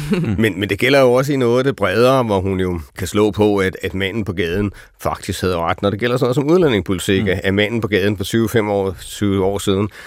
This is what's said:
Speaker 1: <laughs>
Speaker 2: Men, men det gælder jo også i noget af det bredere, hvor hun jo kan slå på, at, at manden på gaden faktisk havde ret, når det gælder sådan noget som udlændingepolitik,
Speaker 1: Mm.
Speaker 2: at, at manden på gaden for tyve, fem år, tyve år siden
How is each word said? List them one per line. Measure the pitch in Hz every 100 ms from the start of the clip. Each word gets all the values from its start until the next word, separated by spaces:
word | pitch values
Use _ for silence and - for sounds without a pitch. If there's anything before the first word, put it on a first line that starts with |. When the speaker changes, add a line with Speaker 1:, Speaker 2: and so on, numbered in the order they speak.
| 147
Speaker 1:
<laughs> | 185 123 98
Speaker 2:
Men, | 110 90
men | 101
det | 101
gælder | 120 139
jo | 127
også | 123 135
i | 139
noget | 117 123
af |
det | 135 110
bredere, | 98 104 127 135
hvor | 113 98
hun | 95 92
jo | 92 87 73 -
kan | -
slå | 104 107
på, | 101 104 101
at, | 95 -
at | 92
manden | 95 98 110
på | 98
gaden | 90 85 95 101 - - _
faktisk | - 76 - 95
havde | 92 87
ret, | 82 92
når | 101
det | 101
gælder | 120 120
sådan |
noget | 123
som | 139 143
udlændingepolitik, | 185 151 104 87 92 - 95
Speaker 1:
Mm. | 101
Speaker 2:
at, | 90
at | 95
manden | 98 104 117
på | 104
gaden | 101 101 101
for |
tyve, | 98 113 110
fem | 113 104
år, | 101 95 87
tyve | - - 101 98
år | 95 98
siden | 101 98 104 -